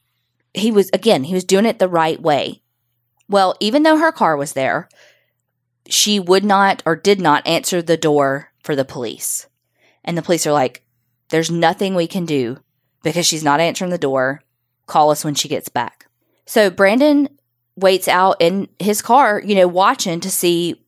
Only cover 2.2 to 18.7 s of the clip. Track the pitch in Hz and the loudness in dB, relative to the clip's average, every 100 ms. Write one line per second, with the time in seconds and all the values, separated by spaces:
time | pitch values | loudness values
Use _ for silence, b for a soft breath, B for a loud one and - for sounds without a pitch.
2.2 | 160 139 78 113 _ _ _ _ _ _ | -2 -2 -2 -10 _ _ _ _ _ _
3.2 | - 196 185 - 208 277 311 311 320 - | -2 0 2 0 -2 2 4 4 2 2
4.2 | 247 147 143 135 131 113 185 b b b | 0 0 -4 -4 -2 -2 -6 b b b
5.2 | b b _ _ _ _ - - 208 208 | b b _ _ _ _ -6 -2 0 0
6.2 | 175 190 208 196 196 - 160 160 196 202 | 2 2 2 2 2 0 -2 -2 0 2
7.2 | 165 147 - 165 - 180 165 165 160 147 | 2 0 0 -4 -2 -4 -2 0 2 2
8.2 | 135 139 - _ - 143 131 143 113 67 | 0 -2 -10 _ -6 -4 -4 -8 -12 -10
9.2 | - - - _ _ _ _ _ - 170 | -10 -10 -12 _ _ _ _ _ -8 -6
10.2 | 160 170 160 147 131 - _ _ _ _ | -2 -2 0 0 -2 -6 _ _ _ _
11.2 | _ 160 160 170 165 185 196 185 165 196 | _ -2 -2 0 0 0 -2 -2 -2 -4
12.2 | 165 143 117 139 _ _ _ _ 160 165 | -4 -2 -2 -8 _ _ _ _ -6 -2
13.2 | 165 156 156 147 170 127 185 175 143 135 | -2 -2 0 2 0 -2 -6 -4 -2 0
14.2 | 131 143 _ _ _ _ - 165 151 151 | -2 -4 _ _ _ _ -2 2 2 2
15.2 | 156 139 139 123 - 127 117 - _ _ | -2 -6 -4 -8 -6 -6 -8 -10 _ _
16.2 | _ _ - 233 208 - 196 233 302 294 | _ _ -4 0 2 2 2 4 4 2
17.2 | 277 - _ _ _ - 190 190 - 180 | 0 -6 _ _ _ 0 2 2 0 2
18.2 | 190 - 170 196 - | 2 2 0 0 -6